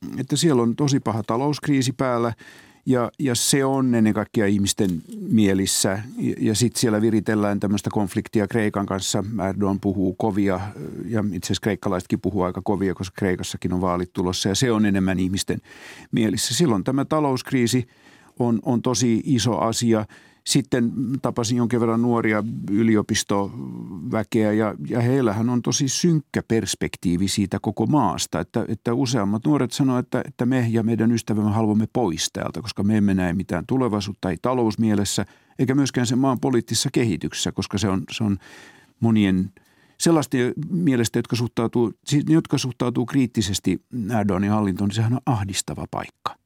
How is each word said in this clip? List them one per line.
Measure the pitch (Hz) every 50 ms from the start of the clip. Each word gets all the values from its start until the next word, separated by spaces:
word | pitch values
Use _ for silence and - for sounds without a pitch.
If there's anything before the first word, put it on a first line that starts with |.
| - - - 104
että | 131 - -
siellä | 139 - 170 147 123 117
on | 117 117
tosi | - 147 143 131 139
paha | - - 104 113 107
talouskriisi | - 113 117 135 147 147 - - - 147 135 131 123 123
päällä | _ 135 131 123 117 117 117 113 _ - - - - - - _ _ _
ja, | - 131 123 120 107 - _
ja | 160 135 120
se | 110 - - - 143 135
on | 135 135 135 131 131 120
ennen | 117 110 107 101
kaikkea | 107 104 - _ 120 107
ihmisten | 98 101 101 101 98 - - 110 95 90 82 - - - 214 208 -
mielissä. | - 110 107 98 98 95 98 95 - - - 110 95 101 107 123 208 240
Ja, | 185 123 - -
ja | - 117 110
sit | 104 123 117 -
siellä | - - 120 107 107
viritellään | 107 117 107 110 92 - 110 107 104 104 101 101
tämmöistä | 98 101 104 101 - - -
konfliktia | 110 104 92 - 110 98 - - 113 101 92
Kreikan | - 120 107 107 92 101 101
kanssa. | 95 95 98 95 - - 117 92 101 113 104 87 95
Erdogan | 95 95 104 98 98 98
puhuu | - 101 95 101 92 95 90 -
kovia, | - 110 98 101 101 98 95 92 98 101 98 - - - - - -
ja | - - 110 101 104 90
itse | 92 -
asiassa | - 104 - -
kreikkalaisetkin | 113 101 90 - - 95 90 - - - 101
puhuu | - 95 90 98 90
aika | 90 90 95 92
kovia, | - 107 90 98 95 87
koska | - 95 92 - -
Kreikassakin | 104 98 92 - 95 - - - - 92 92
on | 90
vaalit | 90 92 87 90 90 90 _
tulossa, | - 92 90 90 - - 110
ja | 98
se | - 135 127 117
on | 107 107
enemmän | 104 98 98 95 95 95 90
ihmisten | 92 90 95 98 - - 87 - - - - - - - - - - - -
mielissä. | 123 113 110 92 107 - - 123
Silloin | - 175 160 113 98 92
tämä | - 131 139 135
talouskriisi | 131 156 156 151 143 131 123 - - - 131 120 117 120 127 120 - _ _ _ - - - - - _ _
on, | 127 120 117 110 -
on | - 127 117 107
tosi | 131 127 110 131 123 113 107 -
iso | - 143 120 98 127 110 82
asia. | 73 113 113 - 120 117 113 107 107 - - - - - _ _ _
Sitten | - - 143 123 - - 131 120 117 - - 135 - - - -
tapasin | 123 117 - 120 104 120
jonkin | 120 120 113 117 120
verran | 117 117 113 113 117
nuoria | 123 120 117 113 113 107 107 104 113 113 131 - -
yliopistoväkeä, | 98 101 113 113 110 107 98 - 110 104 - _ 104 101 98 95 95 123 135 131 120 120 117 113 90 90 76 127 123 110 104 - - 117 110 107 107
ja, | 107 110 107 95 - 73 -
ja | - 117
heillähän | 117 120 131 139 131 113 98 107 113 120
on | 123 123 117
tosi | - 131 - 139 131
synkkä | - - - 175 165 156 - _ - 110 90 _
perspektiivi | 117 113 104 92 - - - 78 - - - 90 85 85 95 95
siitä | - - 101 92 - 98 -
koko | - 104 - 113
maasta, | 110 143 151 123 95 71 - - - - 90
että, | - - _ 120 104 -
että | 113 110 _ - 117
useammat | 120 139 120 123 123 101 98 104 113 117
nuoret | 151 151 143 135 120 -
sanoo, | - 147 135 127 123
että, | 127 - - 127 - -
että | - _ 127
me | 120 131 131 120 117
ja | 113 117 113
meidän | 113 117 110 113 113 120
ystävämme | 113 - - 110 104 104 107
haluamme | 104 113 113 107 107 104 110 107 _
pois | 123 123 98 80 80 - - _
täältä, | 95 95 - - 82 -
koska | 110 - - 101
me | 101 110
emme | 107 101 101 95
näe | 95 90 90 85
mitään | 98 90 - - 87 80
tulevaisuutta, | - 123 131 131 117 98 104 101 98 101 _ - 92
ei | 87 82 -
talousmielessä, | 123 127 127 120 113 104 - 113 110 107 110 104 - - - 104 - - _ _ _ _ _
eikä | 135 120 135
myöskään | 143 143 127 - - 123
sen | 110 127 117
maan | 135 135 131 110
poliittisessa | - 139 131 117 110 - 120 110 - 139 -
kehityksessä, | - 127 113 92 76 - 80 - - - 90 -
koska | - 95 - - 101
se | 107 104
on, | 95 95 - -
se | - - 117
on | 107 101 92 - - - - - - - - _ _ _ _
monien | 117 113 113 110 104 98 95 92 95 104 _ - _ _ _ _ _ _ _ _
sellaisten | - 170 170 160 139 - - 131 123 123 - - 151 -
mielestä, | - 170 175 160 131 120 117 113 - 123
jotka | 117 - -
suhtautuu, | 113 120 113 _ - 120 110 - 127 117 113 - _ _
siis | - - 147 -
ne, | - 156
jotka | 165 160 - - 139
suhtautuu | - 131 123 _ 131 123 120 127 123
kriittisesti | 117 - 139 131 117 _ - 107 87 98 - _ - 92 - _ _ - 123 110 92 117 113
Erdoganin | 101 104 98 90 101 101
hallintoon, | 104 107 107 98 92 92 101 98
niin | 98
sehän | 107 113 113 120
on | 127 -
ahdistava | - 135 104 101 98 95 - - - - - 80 80
paikka. | - - - - - _ _ - - _ _